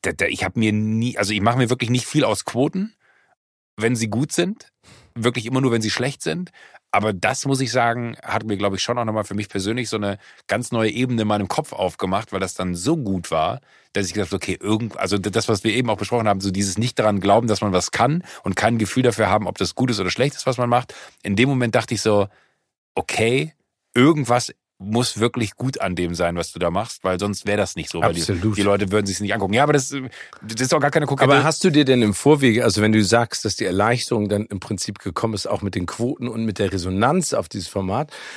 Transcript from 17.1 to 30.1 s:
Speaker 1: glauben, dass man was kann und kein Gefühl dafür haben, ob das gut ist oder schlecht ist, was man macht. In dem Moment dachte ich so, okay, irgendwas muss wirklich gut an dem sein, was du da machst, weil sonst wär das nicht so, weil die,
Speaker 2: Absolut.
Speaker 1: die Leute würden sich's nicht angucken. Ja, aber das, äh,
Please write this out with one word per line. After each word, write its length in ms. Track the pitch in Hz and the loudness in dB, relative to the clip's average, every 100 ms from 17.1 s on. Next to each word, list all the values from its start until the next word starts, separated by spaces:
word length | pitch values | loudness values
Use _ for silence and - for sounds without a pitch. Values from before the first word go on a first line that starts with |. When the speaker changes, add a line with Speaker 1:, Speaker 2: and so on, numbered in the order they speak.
| 101 | 2
Speaker 1:
glauben, 260 | 98 104 117 | 6 4 4
dass 140 | 104 | 0
man 100 | 104 | 2
was 200 | 90 - | 0 0
kann 340 | - 120 165 - - | 0 2 0 -4 -8
und 140 | - 92 | -6 0
kein 200 | 107 117 | 2 2
Gefühl 260 | 107 - | 0 2
dafür 260 | 123 113 104 | 2 2 2
haben, 180 | 107 95 | 2 0
ob 100 | - | -4
das 160 | - | -4
gut 160 | - 127 | 0 0
ist 120 | 104 | 0
oder 80 | 92 | -2
schlecht 260 | - 139 - | 0 -2 0
ist, 100 | - | -4
was 120 | 123 | 0
man 120 | 120 | 2
macht. 240 | 120 120 - - _ | 2 0 -16 -20 _
In 140 | - 101 | -2 2
dem 100 | 131 | 4
Moment 280 | 131 120 117 | 4 2 0
dachte 180 | 110 | 0
ich 80 | 110 | 0
so, 260 | 110 104 98 _ _ _ _ _ _ | 4 4 2 _ _ _ _ _ _
okay, 600 | - - - 113 131 156 _ _ _ _ | -8 -4 0 2 2 -2 _ _ _ _
irgendwas 600 | 123 135 156 123 120 - - _ _ | 4 6 6 2 0 0 -12 _ _
muss 360 | 95 110 123 - | -2 0 0 0
wirklich 380 | 117 120 110 - | -2 0 -6 -4
gut 220 | 131 - | -6 -4
an 160 | 98 87 | -4 -2
dem 200 | 87 85 | -4 0
sein, 200 | 87 87 | -2 -2
was 160 | 82 | -6
du 40 | - | -2
da 140 | 87 | -2
machst, 320 | 87 113 - | -2 -4 -6
weil 160 | 95 90 | -2 -2
sonst 260 | 104 98 101 | -2 -4 -2
wär 100 | 104 | 0
das 200 | 95 - | 0 -4
nicht 160 | - | -8
so, 100 | 82 | -2
weil 140 | 92 87 | 0 0
die, 60 | |
Speaker 2:
Absolut. 360 | 82 92 107 101 | -2 0 0 2
Speaker 1:
die 60 | |
Leute 280 | 101 101 98 | 2 2 2
würden 140 | 104 101 | 0 0
sich's 140 | 92 | -4
nicht 120 | 104 | -4
angucken. 220 | 98 95 | -2 0
Ja, 80 | 110 | 2
aber 120 | 147 | 4
das, 180 | 147 127 | 2 0
äh, 180 | 139 127 | -8 -10